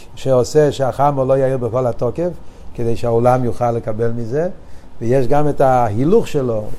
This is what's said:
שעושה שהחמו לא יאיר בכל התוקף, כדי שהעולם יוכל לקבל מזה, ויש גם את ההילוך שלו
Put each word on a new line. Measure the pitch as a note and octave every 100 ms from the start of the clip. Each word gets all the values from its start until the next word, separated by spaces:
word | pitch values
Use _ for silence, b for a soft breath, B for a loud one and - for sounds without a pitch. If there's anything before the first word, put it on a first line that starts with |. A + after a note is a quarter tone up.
| - -
שעושה | C3+ B2+ A#2 D3+ D3
שהחמו | C3 C3 A2+ C#3+ C#3 C3
לא | C3+
יאיר | C3 C3
בכל | A#2 B2 B2
התוקף, | A2+ B2 C3+ F3 D#3+ - B B -
כדי | A#2 A2+
שהעולם | A#2+ A#2 B2 B2+
יוכל | A#2+ G#2 A#2+
לקבל | A#2 A2+ G#2+ A#2
מזה, | A#2+ A2+ C#3+ F3+ - B B B B
ויש | A2+ C3+ A#2+
גם | C#3+ D3+
את | -
ההילוך | C3+ B2+ A#2 G#2 C#3+ A3+ -
שלו | C#3+ B2+ A2 G#2+